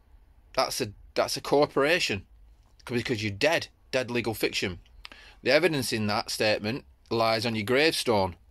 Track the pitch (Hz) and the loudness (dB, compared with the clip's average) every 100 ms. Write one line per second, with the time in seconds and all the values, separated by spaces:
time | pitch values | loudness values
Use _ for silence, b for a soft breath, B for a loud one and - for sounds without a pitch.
0 | _ - _ _ _ - 131 - 110 - | _ -20 _ _ _ -2 -2 -2 -6 -8
1 | - - 120 135 - 143 147 147 139 175 | -6 -2 -2 -4 0 2 4 2 2 2
2 | - 101 - - - - _ _ - 120 | 0 -4 -8 -20 -20 -20 _ _ -6 -4
3 | 113 110 107 98 147 165 - _ _ 131 | -2 -2 -4 0 2 2 -2 _ _ -4
4 | 117 120 113 104 - - 104 85 - - | -2 -2 -2 -2 -4 -2 -4 -6 -14 -20
5 | - B B B 117 147 170 147 117 113 | -20 B B B 2 4 4 0 -2 -2
6 | 104 107 - - 110 104 104 139 - _ | -2 -2 -4 0 0 0 -2 -6 -12 _
7 | _ 113 113 113 117 110 104 127 156 151 | _ 0 2 0 -2 -2 0 4 4 2
8 | - 104 95 - - | 2 2 2 -4 -18